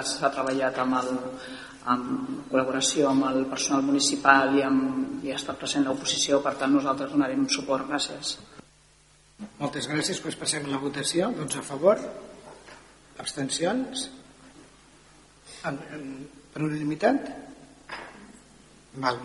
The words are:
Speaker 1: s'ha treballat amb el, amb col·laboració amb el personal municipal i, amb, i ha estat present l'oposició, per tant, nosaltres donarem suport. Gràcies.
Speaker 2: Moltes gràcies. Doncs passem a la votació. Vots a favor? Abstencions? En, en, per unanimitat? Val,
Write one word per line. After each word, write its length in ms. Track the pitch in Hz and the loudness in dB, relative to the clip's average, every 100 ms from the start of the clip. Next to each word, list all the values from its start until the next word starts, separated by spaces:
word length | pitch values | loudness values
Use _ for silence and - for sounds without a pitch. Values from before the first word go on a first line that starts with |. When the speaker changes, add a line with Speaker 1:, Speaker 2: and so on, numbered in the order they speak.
| - | 0
Speaker 1:
s'ha 220 | - 139 | 0 0
treballat 460 | 135 131 135 131 127 | 0 0 2 0 0
amb 160 | 127 127 | 2 2
el, 80 | 127 127 127 - - - - - - | 0 -2 -4 -10 -12 -14 -14 -6 0
amb 540 | - 127 131 - - - | 0 0 -2 -4 -8 0
col·laboració 640 | 131 131 135 135 156 139 | 0 2 0 0 4 4
amb 160 | 135 135 | 4 4
el 160 | 131 135 | 2 0
personal 320 | 135 - 139 | -2 0 2
municipal 720 | 139 139 139 139 139 135 131 | 4 4 2 4 8 8 8
i, 80 | 139 | 4
amb, 560 | 131 135 131 131 135 - | 4 4 2 0 -4 -4
i 80 | 139 | -6
ha 20 | |
estat 240 | 131 - 135 | -6 -6 -6
present 240 | 135 147 | -2 2
l'oposició, 560 | 135 127 - - - 139 | 2 0 0 0 4 2
per 80 | 139 - | 2 0
tant, 100 | 135 | 4
nosaltres 400 | 143 139 135 139 | 4 4 -2 0
donarem 320 | 147 131 135 135 | 2 2 2 2
suport. 380 | - 139 135 135 | 0 0 0 0
Gràcies. 480 | 143 - 147 - - - - - _ _ _ _ _ _ - 208 - | -2 -2 -4 -6 -8 -12 -20 -20 _ _ _ _ _ _ -18 -16 -6
Speaker 2:
Moltes 300 | 143 143 123 | -6 -4 -2
gràcies. 300 | 151 185 151 | -2 -2 -2
Doncs 160 | 160 - | -6 -6
passem 300 | 160 151 143 | -4 -4 -2
a 20 | |
la 80 | 135 | -4
votació. 480 | 139 139 - 170 214 | -4 -4 -2 0 0
Vots 240 | 185 143 139 | -2 -6 -6
a 60 | 131 | -6
favor? 320 | 139 180 220 - - - - - - - - - - - - | 2 4 4 0 -12 -16 -18 -20 -20 -20 -20 -20 -20 -20 -12
Abstencions? 880 | - 147 135 - 175 254 262 - - - - - - - - - - - - - - - - - 165 | -8 -4 -2 0 0 0 -2 -6 -8 -12 -20 -20 -20 -20 -20 -20 -20 -20 -20 -20 -20 -20 -20 -10 -6
En, 140 | 135 - | -6 -10
en, 140 | 151 135 135 147 - - | -12 -12 -12 -14 -18 -12
per 80 | - | -4
unanimitat? 640 | 156 151 151 156 214 277 - - - - - - - - - - - - - - - - - | -2 -2 -2 2 4 4 -2 -12 -16 -18 -20 -20 -16 -14 -14 -18 -20 -20 -20 -20 -20 -20 -18
Val, 240 | 135 131 120 | -4 -2 -2